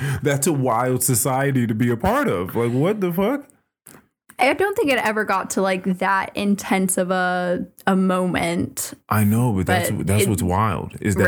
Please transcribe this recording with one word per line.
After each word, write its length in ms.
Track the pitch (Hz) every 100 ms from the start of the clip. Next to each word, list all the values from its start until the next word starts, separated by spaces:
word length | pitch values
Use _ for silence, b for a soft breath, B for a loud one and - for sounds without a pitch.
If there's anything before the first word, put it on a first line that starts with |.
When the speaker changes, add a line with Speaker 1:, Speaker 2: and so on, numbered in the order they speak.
| 139 135
Speaker 1:
that's 240 | 147 139 139
a 40 |
wild 500 | 147 127 113 127 127
society 640 | - 123 143 131 139 131 117
to 80 | 110
be 140 | 120
a 40 | 117
part 320 | 185 262 262
of. 280 | 95 90 110
Like, 160 | 117
what 280 | 123 165 214
the 140 | 185
fuck? 340 | 170 196 277 - _ _ _ - - _ _ _ -
Speaker 2:
I 120 | 247
don't 220 | 302 392 403
think 160 | 311
it 60 | 247
ever 260 | 214 214
got 280 | 208 190 -
to, 100 | -
like, 220 | 190 190 190 180
that 360 | 190 196 - -
intense 600 | 202 196 - 190 190 -
of 140 | 180
a, 540 | 185 180 180 180 180 - - -
a 80 | 190
moment. 1000 | 190 185 185 - 170 175 - - - - -
Speaker 1:
I 160 | 104
know, 300 | 104 110 123
but 140 | 95 90
that's, 240 | 90 85
Speaker 2:
But 160 | 104 78
Speaker 1:
that's 160 | 101
Speaker 2:
it 60 | 101
Speaker 1:
what's 120 | 104
wild, 540 | 85 90 110 71 - -
is 160 | -
that 80 | 95